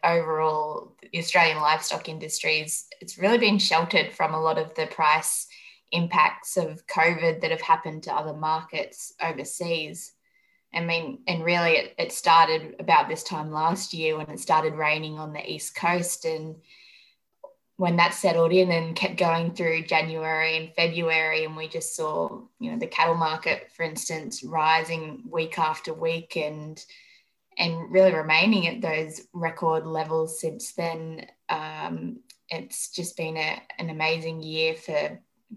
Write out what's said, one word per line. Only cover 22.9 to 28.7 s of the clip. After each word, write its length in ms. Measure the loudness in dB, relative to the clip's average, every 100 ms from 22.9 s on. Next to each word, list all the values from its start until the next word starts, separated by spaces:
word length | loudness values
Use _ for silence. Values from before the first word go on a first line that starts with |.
| 2 2
market, 560 | 2 0 0 -2 -4 -6 -8
for 60 |
instance, 600 | -6 -6 -6 -6 -8 -10
rising 800 | -4 0 4 4 2 -6 -8 -12 -6
week 300 | -4 -2 0
after 340 | 0 -2 -8
week 460 | -4 -2 -2 -4 -6
and, 440 | -6 -6 -12 -14 -18 -20 -20 _ _ _ _ -2
and 340 | -2 -2 2
really 220 | 6 8
remaining 520 | 6 4 6 6 4
at 140 | 2